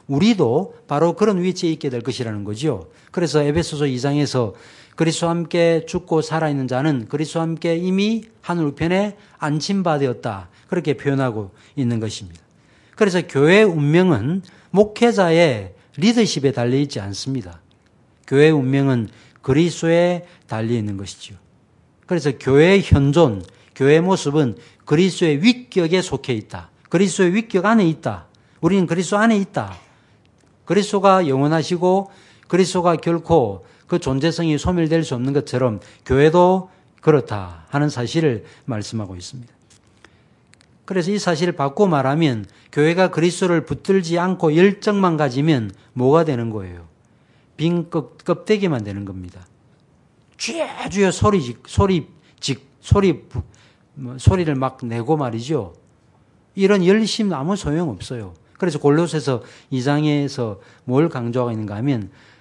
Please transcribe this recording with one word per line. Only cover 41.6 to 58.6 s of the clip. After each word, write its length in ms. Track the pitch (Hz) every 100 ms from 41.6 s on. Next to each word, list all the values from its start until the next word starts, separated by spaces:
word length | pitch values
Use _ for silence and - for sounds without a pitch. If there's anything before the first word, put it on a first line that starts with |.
| 139 139 202
말하면 600 | 147 131 151 156 113 98 _ _
교회가 400 | 143 151 170 185
그리스도를 520 | 156 175 170 185 170
붙들지 540 | 160 - - 196 165 170
않고 380 | 180 180 160 156
열정만 600 | 196 196 - 202 185 156
가지면 540 | 143 123 156 143 104 - _
뭐가 320 | 127 127 160
되는 260 | 160 123 117
거예요? 380 | 107 92 87 82 _ _ _ _ _ _ -
빈 340 | 160 175 165
껍-, 340 | 165 - -
껍데기만 580 | - 180 - 214 190 131
되는 220 | 101 98
겁니다. 420 | 98 92 90 90 90 _ _ _ _ _ _ _ _ -
쥐야, 520 | - 330 294 - -
쥐야 240 | 185 190
소리 300 | - 208 196
지-, 160 | 123 117
소리 440 | - - 196 180 - _ _ _
지-, 160 | - 131 _ _
소리 420 | - 202 196 135
부-, 200 | - 123 - _ _ _ _
뭐, 240 | 143 127 127
소리를 340 | - 185 160 135
막 280 | 131 -
내고 320 | 120 117 113 156
말이죠. 580 | 127 113 120 151 92 82 _ _ _ _ _ _ _ -
이런 280 | 190 202
열심 480 | 175 214 214 - 208
아무 200 | 151 151
소용없어요. 800 | 202 147 151 170 95 - 123 98 87 _
그래서 220 | -